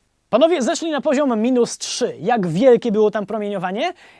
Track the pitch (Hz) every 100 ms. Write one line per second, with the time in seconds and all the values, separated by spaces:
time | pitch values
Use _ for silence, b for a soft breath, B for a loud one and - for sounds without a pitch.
0 | _ _ - 220 320 339 247 330 330 285
1 | 302 269 285 220 233 247 226 - - -
2 | 220 123 180 240 180 165 262 233 240 208
3 | 214 214 190 220 208 196 180 202 339 -
4 | B